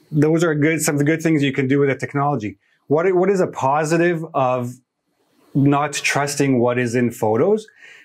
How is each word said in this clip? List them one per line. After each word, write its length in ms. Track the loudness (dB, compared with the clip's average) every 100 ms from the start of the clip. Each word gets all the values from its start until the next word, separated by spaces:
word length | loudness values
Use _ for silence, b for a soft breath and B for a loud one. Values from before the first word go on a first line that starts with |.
| _
those 320 | 0 2 2
are 120 | 2
good, 260 | 2 0 0
some 140 | -2
of 40 | 0
the 40 |
good 180 | 0 0
things 200 | 0 2
you 100 | 0
can 140 | 0 0
do 140 | 2
with 100 | 2
the 60 | 0
technology. 600 | -4 -2 -2 -2 -6 -10 _ _ _
What, 260 | 0 2
what 160 | 2 2
is 100 | 0
a 60 | -2
positive 800 | -2 -2 0 0 0 0 -2 -4
of 420 | -2 -2 -2 -6 -10 _ _ _ _ _ _ _
not 380 | 0 2 2 -2
trusting 640 | -4 -4 -2 -4 -2 0 2
what 200 | 2 0
is 160 | -2
in 160 | -2 -2
photos? 560 | -2 -2 2 2 0 -4 B B B